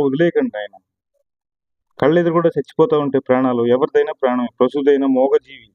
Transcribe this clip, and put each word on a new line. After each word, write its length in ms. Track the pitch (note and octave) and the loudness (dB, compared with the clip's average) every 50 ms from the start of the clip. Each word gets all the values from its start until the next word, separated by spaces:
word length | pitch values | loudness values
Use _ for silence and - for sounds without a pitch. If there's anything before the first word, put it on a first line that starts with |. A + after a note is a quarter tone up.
| C#3+ | 0
వదిలేయకండి. 500 | C#3 C3 D3 E3+ E3+ - D3+ C3+ A#2+ - G#2 | 0 0 -2 -2 0 0 -2 -4 -4 -6 -10
ఆయన 160 | G#2 G2+ - _ _ _ _ _ _ _ _ _ _ _ _ _ _ _ _ _ _ _ _ _ _ _ _ - | -12 -14 -18 _ _ _ _ _ _ _ _ _ _ _ _ _ _ _ _ _ _ _ _ _ _ _ _ -2
కళ్ళెదురు 340 | C3 C#3+ D#3+ F3 E3+ E3+ D#3+ | 0 2 2 2 2 0 0
కూడా 140 | E3+ E3 E3 - | 0 0 0 -2
చచ్చిపోతా 420 | D3 - - - - D#3+ D#3+ D#3 D3+ C#3+ | -4 -6 -4 0 0 2 2 2 0 0
ఉంటే 140 | C#3 C3+ C3+ - - | 0 -2 -2 -2 0
ప్రాణాలు, 340 | B2+ C3 C3 B2+ B2 A#2+ A#2 A#2+ B2 | 0 0 0 0 0 0 0 0 2
ఎవరిదైనా 380 | B2+ D3+ D3+ - D3 D3 D#3 D3+ - | 0 0 0 0 0 -2 -2 -4 -4
ప్రాణం, 280 | C3+ B2+ B2 B2 A#2+ A#2 - - | -2 -2 -2 -2 -4 -6 -2 -2
పశువుదైనా 480 | B2 B2+ - D3 C#3 C#3+ C#3+ C3+ C#3 C3+ C3 | -2 0 0 0 0 2 2 2 2 0 0
మూగజీవి 520 | B2+ C3 C#3 D3 D3+ - C3+ C3+ B2 A2 G#2 | 0 0 0 0 -2 -4 -8 -18 -20 _ _